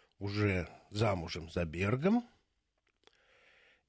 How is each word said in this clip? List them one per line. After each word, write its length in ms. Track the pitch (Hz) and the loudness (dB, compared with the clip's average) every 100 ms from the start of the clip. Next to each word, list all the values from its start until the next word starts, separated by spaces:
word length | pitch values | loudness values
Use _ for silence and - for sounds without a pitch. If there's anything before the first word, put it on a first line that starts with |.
| _ - | _ -10
уже 500 | 101 101 104 92 80 - - | -6 0 2 2 -2 -10 -8
замужем 600 | 104 113 92 85 85 82 | 0 0 0 -4 -8 -6
за 140 | 90 | -2
Бергом. 640 | 85 80 98 127 175 240 240 _ _ _ _ _ _ _ _ _ _ _ _ _ _ _ | -2 -2 0 2 4 2 0 _ _ _ _ _ _ _ _ _ _ _ _ _ _ _